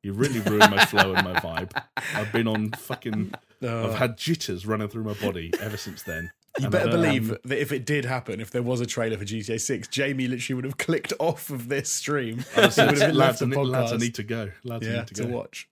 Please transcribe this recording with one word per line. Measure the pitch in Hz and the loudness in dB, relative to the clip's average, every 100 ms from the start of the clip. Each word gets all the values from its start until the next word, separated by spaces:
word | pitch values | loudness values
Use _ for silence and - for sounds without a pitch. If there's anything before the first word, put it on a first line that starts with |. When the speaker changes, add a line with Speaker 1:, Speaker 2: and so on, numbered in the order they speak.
Speaker 1:
You | 101 | -4
really | 98 143 120 | 0 2 2
ruined | 101 104 107 | 2 8 8
my | 92 | 8
flow | 156 104 98 | 4 4 4
and | 90 | 2
my | 92 87 | 0 -2
vibe. | 85 82 95 135 - - - | -2 -6 -6 -8 -8 -8 -6
I've | - 107 | -4 -2
been | 117 113 | 0 0
on | 110 107 | 0 -2
fucking, | - - - 120 107 - - _ _ | -6 -10 -8 -6 -4 -4 -8 _ _
Speaker 2:
Uh. | 123 117 113 | -6 -2 -2
Speaker 1:
I've | |
had | 110 127 113 | 0 -2 -2
jitters | 160 165 - 90 | -4 -2 -2 -6
running | 104 107 104 | -2 -2 -2
through | 117 | -4
my | 110 | -6
body | 98 101 90 82 - | -2 -4 -4 -4 -4
ever | 104 104 | -4 -6
since | - 80 | -10 -10
then. | - 80 87 _ _ - | -8 -8 -8 _ _ -4
Speaker 2:
You | |
Speaker 1:
And | 135 | 2
Speaker 2:
better | 180 113 | 2 4
Speaker 1:
I | |
don't | 170 | 4
Speaker 2:
believe | 165 131 110 | 4 4 0
Speaker 1:
have | - | -4
Speaker 2:
that | 127 135 | -2 -2
if | 143 | 0
it | 139 | -2
did | 123 147 | 0 0
happen, | 123 127 117 101 | 0 -4 -4 -8
if | 110 | -4
there | 127 | -2
was | 120 127 | 0 0
a | |
trailer | 117 - 113 104 | -2 -2 -2 -2
for | |
G | 101 110 | -4 -6
T | 101 | -2
A | 113 | -2
six, | - 120 - | -2 -4 -2
Jamie | 131 139 131 127 | -2 0 0 -2
literally | 123 120 | -2 -4
would | 127 | -4
have | 127 - | -4 -4
clicked | - 165 - - | 0 0 -2 0
off | 160 - - | 0 -2 -8
of | 135 117 | -8 -2
this | 139 - | -2 -2
stream. | - - 147 117 117 | -4 -2 -2 -2 -6
Speaker 1:
I | - | 0
Speaker 2:
He | |
would | - | 6
have | 208 | 6
Speaker 1:
said, | - - 143 208 | 8 6 6 4
Speaker 2:
left | |
Speaker 1:
"Lads, | 131 135 120 | 6 4 4
Speaker 2:
the | |
Speaker 1:
I | 131 | 0
need, | 139 135 | 0 0
lads, | 131 117 | 0 0
I | |
Speaker 2:
podcast. | 113 | 0
Speaker 1:
need | 120 | -2
to | 117 | -4
go. | 107 113 101 - | -6 -6 -6 -10
Lads, | 123 117 110 | -12 -8 -4
I | |
Speaker 2:
Yeah, | 117 | -4
Speaker 1:
need | 113 | -6
to | |
Speaker 2:
to | 98 | -6
Speaker 1:
go." | 120 | -4
Speaker 2:
watch. | 120 - - - | -4 -8 -14 -16